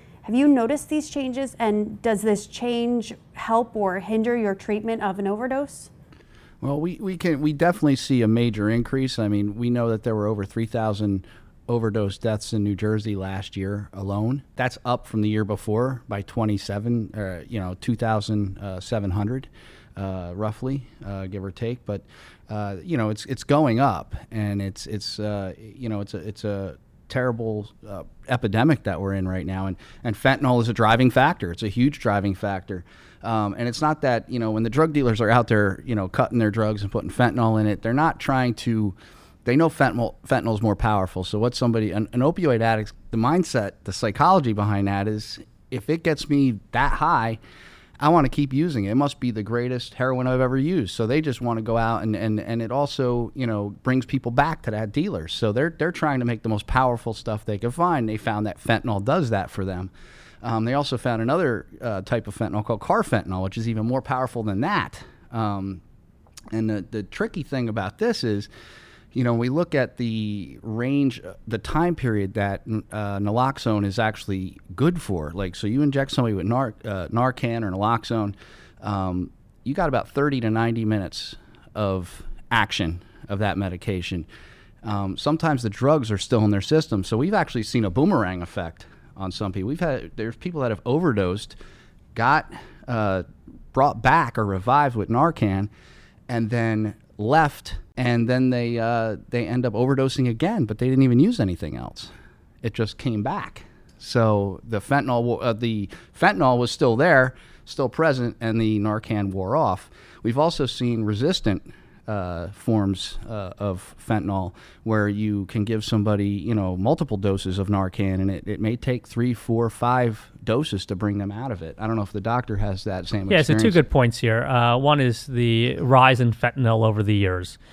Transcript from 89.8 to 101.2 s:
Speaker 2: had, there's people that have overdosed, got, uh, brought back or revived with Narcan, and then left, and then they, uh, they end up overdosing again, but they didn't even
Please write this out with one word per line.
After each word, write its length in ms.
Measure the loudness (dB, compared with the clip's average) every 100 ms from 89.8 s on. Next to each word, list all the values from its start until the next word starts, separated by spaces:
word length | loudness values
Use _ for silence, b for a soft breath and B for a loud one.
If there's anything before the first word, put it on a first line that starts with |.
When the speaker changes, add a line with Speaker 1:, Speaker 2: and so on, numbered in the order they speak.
Speaker 2:
had, 300 | -2 -2 -6 -8
there's 200 | -8 -6
people 240 | -8 -4
that 80 | -2
have 120 | -2
overdosed, 720 | 0 2 4 2 2 -2 -6 -16 B B B B -14
got, 380 | 0 4 4 0 B B B -4
uh, 340 | 0 2 0 -2 -12 -20 -20 -4
brought 300 | 2 2 4
back 340 | 4 4 4 0
or 80 |
revived 520 | 0 0 2 4 4 0
with 120 | 0
Narcan, 640 | 2 2 2 0 2 -2 b b b b b -6
and 220 | -2 0
then 460 | 0 0 0 -2 -4 _ -6
left, 640 | 2 4 4 0 -10 -12 -10 -2
and 320 | 0 2 2
then 220 | 2 2
they, 280 | 2 0 0
uh, 380 | 0 0 0 -4 -4
they 160 | -4 -2
end 180 | 0
up 80 | 0
overdosing 560 | 2 2 4 2 2 0
again, 360 | 2 0 2 0
but 120 | 0
they 100 | 2
didn't 160 | 6
even 160 | 6 8